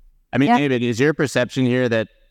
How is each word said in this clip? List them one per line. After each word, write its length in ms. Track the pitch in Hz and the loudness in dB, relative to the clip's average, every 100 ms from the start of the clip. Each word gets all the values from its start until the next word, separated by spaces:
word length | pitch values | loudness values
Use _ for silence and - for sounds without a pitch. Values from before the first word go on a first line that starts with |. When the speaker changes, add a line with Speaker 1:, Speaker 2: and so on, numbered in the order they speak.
| - _ _ | -20 _ _
Speaker 1:
I 40 | 120 | -2
mean, 100 | 143 | 2
Speaker 2:
Yeah. 120 | 143 | 2
Speaker 1:
David, 220 | 143 123 | 2 0
is 160 | 120 113 | -2 0
your 160 | 147 | 0
perception 520 | 160 139 131 120 - 127 | 0 -2 -2 -2 0 0
here 240 | 127 127 | 0 0
that 180 | 113 107 _ _ | -2 -4 _ _